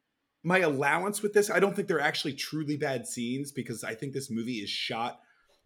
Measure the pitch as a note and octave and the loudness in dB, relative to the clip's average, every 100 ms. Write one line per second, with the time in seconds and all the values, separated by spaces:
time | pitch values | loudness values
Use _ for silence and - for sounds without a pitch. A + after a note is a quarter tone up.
0 | _ _ _ _ D#3+ F#3 E3+ C3+ C#3+ D#3+ | _ _ _ _ 2 4 4 2 2 2
1 | F#3+ G3+ G#3 G#3 G3+ F3+ G3 F#3+ F#3 E3 | 0 -2 2 4 6 4 4 2 0 2
2 | D3 D3+ D#3+ C3+ - D3+ D3 D3 C#3+ C3 | 2 0 -2 -4 -4 -4 -2 -2 0 -2
3 | - - A#2 C3 C#3+ - A#2 A2 - A2+ | -4 -4 -2 -2 -4 -6 -6 -6 -6 -6
4 | C#3+ C#3 C3+ A2+ A2+ A#2+ G2 - - A#2 | -6 -6 -4 -4 -4 -4 -4 -6 -4 -2
5 | A#2+ A#2+ _ _ _ _ | -4 -6 _ _ _ _